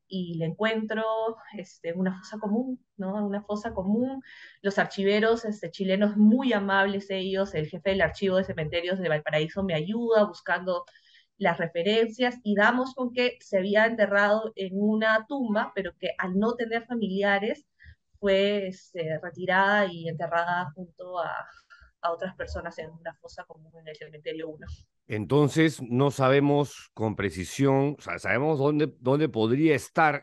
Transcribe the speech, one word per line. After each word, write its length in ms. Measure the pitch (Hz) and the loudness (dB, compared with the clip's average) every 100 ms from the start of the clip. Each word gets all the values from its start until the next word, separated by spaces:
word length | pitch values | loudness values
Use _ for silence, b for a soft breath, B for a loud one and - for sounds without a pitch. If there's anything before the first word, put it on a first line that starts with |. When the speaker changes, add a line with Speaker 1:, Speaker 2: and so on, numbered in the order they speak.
| - | -10
Speaker 1:
y 280 | 190 175 165 | -8 -6 -4
le 80 | 165 | -4
encuentro, 580 | 160 220 220 214 220 220 220 226 226 - 208 | -2 -2 -2 -4 -4 -2 -2 -4 -6 -12 -14
este, 320 | - - 170 | -14 -12 -8
en 100 | 175 | -4
una 160 | 185 185 | -2 -4
fosa 180 | - 214 | -10 -8
común, 480 | 214 214 262 254 _ - | -4 -2 -2 -8 _ -10
¿no? 200 | 190 208 | -6 -4
En 60 | |
una 180 | 208 202 | -4 -4
fosa 320 | 208 208 226 | -6 -6 -6
común. 480 | 220 185 226 262 269 B B B B | -6 -2 0 0 -6 B B B B
Los 160 | 202 196 | -4 0
archiveros, 640 | 175 - 196 208 226 226 220 | -2 0 2 2 2 0 -2
este, 260 | 214 165 | -8 -8
chilenos 460 | - 190 190 208 208 | -6 -2 2 2 6
muy 360 | 214 254 262 | 6 6 4
amables 560 | 208 196 196 202 196 196 | 0 2 4 4 0 -4
ellos, 460 | 190 190 190 196 160 | -4 -2 -2 -2 -2
el 120 | 151 | -4
jefe 220 | 175 196 | -4 -2
del 100 | 190 | 2
archivo 360 | 160 - 196 185 | 2 2 2 2
de 60 | |
cementerios 560 | 190 175 156 170 175 190 | 0 -4 -4 -2 -2 -2
de 100 | 175 | 0
Valparaíso 540 | 151 151 156 160 196 | -2 0 -2 -2 -2
me 100 | 190 | -2
ayuda 520 | 156 170 233 233 214 208 | -2 -2 -2 2 4 4
buscando 600 | - - 180 185 175 - b b b b - | 0 -4 -2 -2 -4 -4 b b b b -2
las 200 | 185 170 | 0 0
referencias 800 | 165 175 185 226 226 220 247 247 | -2 -2 0 2 2 0 -2 -2
y 100 | 208 | 0
damos 400 | 202 220 247 262 | 4 4 4 -2
con 200 | - 247 | -4 -4
que 240 | 247 247 - | 0 -2 -2
se 180 | - 190 | -2 -2
había 300 | 196 208 226 | 2 4 4
enterrado 680 | 233 196 202 202 214 220 196 | 2 2 4 4 2 0 -6
en 180 | 190 | -6
una 520 | 190 208 214 220 220 220 | 0 0 2 2 2 0
tumba, 440 | 285 233 208 254 | -4 -2 -2 -2
pero 180 | 202 180 - | -4 -8 -6
que 140 | 180 - | -8 -4
al 180 | 185 190 | -2 0
no 160 | 214 | 0
tener 320 | 240 226 233 233 | 0 -2 -4 -4
familiares 800 | 233 190 190 196 196 208 - _ _ b b _ _ | -4 -2 0 2 2 0 -6 _ _ b b _ _
fue, 480 | 202 190 202 208 190 | 2 4 4 0 -4
este, 500 | 190 - 175 160 156 | -10 -12 -8 -4 -6
retirada 720 | 175 175 180 185 196 208 190 | -8 -8 0 2 4 4 2
y 160 | 170 165 | -2 -8
enterrada 640 | 160 170 170 170 175 180 - | -6 -2 -2 0 -2 -4 -10
junto 420 | 175 - 180 180 | -16 -16 -10 -6
a, 300 | 160 - - B B B B _ | -6 -6 -10 B B B B _
a 100 | 170 | -6
otras 240 | 170 190 - | -4 -8 -8
personas 420 | 170 185 165 170 | -10 -8 -10 -12
en 140 | 160 | -14
una 240 | 165 165 156 | -14 -16 -16
fosa 280 | 165 - 175 | -20 -18 -20
común 260 | 165 160 165 | -20 -20 -20
en 80 | 160 | -18
el 80 | 156 | -18
cementerio 540 | 156 151 165 160 160 | -18 -16 -10 -10 -10
uno. 180 | 151 - - - _ - | -12 -14 -16 -18 _ -8
Speaker 2:
Entonces, 760 | 107 104 143 147 156 160 - | -6 0 2 4 4 2 0
no 300 | 120 123 143 | -4 2 2
sabemos 800 | - 131 139 143 143 139 - - | 2 4 4 4 2 0 -6 -16
con 220 | - 110 101 | -4 -4 -2
precisión, 800 | 98 90 87 - 139 135 143 147 | -4 -4 -6 0 2 4 2 -2
o 40 | |
sea, 160 | - 87 | -8 -6
sabemos 400 | 95 110 151 151 | 0 0 2 2
dónde, 340 | 143 151 151 - | 2 2 0 -2
dónde 280 | 127 143 156 | 0 2 2
podría 460 | 117 110 135 160 | 2 2 4 4
estar, 480 | 131 - - 156 143 | 4 0 2 2 2